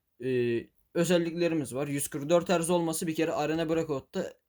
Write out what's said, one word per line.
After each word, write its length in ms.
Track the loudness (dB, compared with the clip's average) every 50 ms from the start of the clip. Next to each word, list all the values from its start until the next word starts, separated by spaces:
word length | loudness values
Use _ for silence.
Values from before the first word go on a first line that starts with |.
| _ _ _ -8 -4
e, 380 | 0 0 2 2 2 0 0 -2 -6 _ _ _ _ -2
özelliklerimiz 840 | 0 2 4 4 2 2 0 0 0 0 2 2 0 -2 -2 -4
var. 120 | -4 -4 -2
Yüz 200 | -2 -4 -4 -4
kırk 220 | -6 -6 0 2
dört 200 | 2 2 4 2
hertz 200 | 0 0 2 2
olması 380 | 0 0 0 0 -2 -2 -4 -2
bir 80 | 0
kere 160 | 0 0 0
Arena 380 | 0 0 0 0 0 0 0 0
Breakout'ta 640 | 0 0 0 -2 -4 -6 -6 _ -6 -6 -6 -6 -8 -14 _